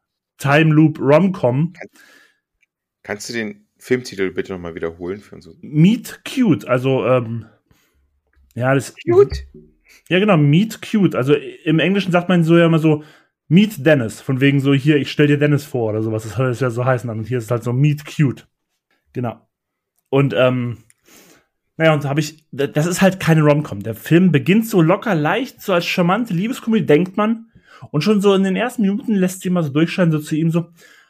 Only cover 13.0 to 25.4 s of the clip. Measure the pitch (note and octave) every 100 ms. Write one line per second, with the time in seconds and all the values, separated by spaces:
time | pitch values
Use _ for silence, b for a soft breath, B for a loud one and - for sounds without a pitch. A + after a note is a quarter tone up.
13 | B B B B - E3 G#3+ D3 C3+ D3
14 | A2+ - - B2+ C#3 C#3 C3+ C#3 D3 D3
15 | - - D3 D3 D3 C#3+ D3 B2 A2 A2
16 | A2 G#2+ A2 G2+ C3 A#2 C3 A#2 B2+ B2+
17 | A#2+ A2 A2 B2 A2 A#2+ A#2+ B2 D3 D3
18 | - - C#3+ A2 - _ _ _ _ _
19 | _ B2+ A#2+ - _ _ _ _ _ _
20 | _ C#3 C#3 E2 B2+ B2+ A#2+ A2+ _ _
21 | b b b b b b _ - D#3+ D3+
22 | C#3+ D3 D3+ - _ B2+ C#3+ D3+ E3+ F3+
23 | F#3+ F#3 - D#3+ D3+ D3 D3 G2+ G#2+ A2
24 | - D#3 F#3 C#3+ A#2+ G#3 A3 F#3+ D#3 F#3
25 | A#3 E3+ D3+ G#3